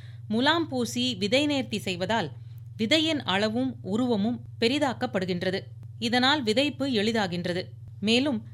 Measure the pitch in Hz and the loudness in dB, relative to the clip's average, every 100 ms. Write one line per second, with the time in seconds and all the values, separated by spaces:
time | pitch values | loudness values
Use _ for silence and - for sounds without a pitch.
0 | - - - 214 277 339 311 254 226 240 | -14 -14 -2 2 4 4 0 -2 -2 0
1 | 247 196 196 254 294 285 226 208 202 175 | -2 0 2 2 2 0 -2 -4 -4 -2
2 | 185 226 220 - - - - - 220 320 | 0 0 -2 -6 -14 -14 -14 -4 2 4
3 | 320 302 - 190 214 226 262 233 185 214 | 4 0 0 0 2 0 -2 -4 -2 0
4 | 254 214 214 233 - - 226 285 269 214 | 2 2 2 -2 -8 -2 2 4 2 0
5 | 254 196 185 175 185 190 - - - - | -2 -2 -2 0 0 -2 -6 -14 -16 -6
6 | - 247 254 302 220 214 285 - 277 226 | 0 2 4 4 4 4 2 0 0 2
7 | 214 226 190 175 175 175 - - - - | 2 2 0 -2 -2 -2 -4 -12 -16 -4
8 | 202 240 294 214 - | 2 4 4 0 -4